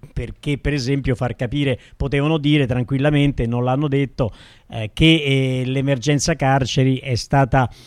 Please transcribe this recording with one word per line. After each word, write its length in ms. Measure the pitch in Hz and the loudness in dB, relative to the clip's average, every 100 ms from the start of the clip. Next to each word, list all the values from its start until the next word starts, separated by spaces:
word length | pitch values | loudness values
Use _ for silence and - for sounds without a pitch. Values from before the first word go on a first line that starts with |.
| - | -12
perché 440 | - 120 - 147 143 | -10 -10 -8 -6 -4
per 160 | 147 | -2
esempio 420 | 147 123 139 131 | -2 -2 -2 -2
far 220 | 120 123 110 | -2 -4 -4
capire, 420 | 120 143 139 117 - | -4 -2 -2 -4 -8
potevano 440 | - 139 143 147 160 | -8 -2 0 0 0
dire 280 | 143 147 127 | 2 2 2
tranquillamente, 800 | 127 123 135 147 147 143 120 117 | -2 -2 0 2 2 2 0 -2
non 180 | 120 | -2
l'hanno 240 | 123 135 151 | 0 0 0
detto, 440 | 139 139 - 113 - - - - | -2 -2 -2 -4 -6 -20 -20 -14
eh, 220 | 113 107 | -10 -8
che, 680 | - 160 160 143 135 131 127 | 2 4 4 2 0 0 -2
eh, 40 | 127 | -2
l'emergenza 680 | 135 135 131 123 147 170 | -2 -2 0 0 0 0
carceri 640 | 160 131 135 123 - 131 131 | 0 2 2 2 2 2 0
è 180 | 139 | -2
stata, 560 | 120 - 139 131 135 120 - | -6 0 2 4 2 0 -4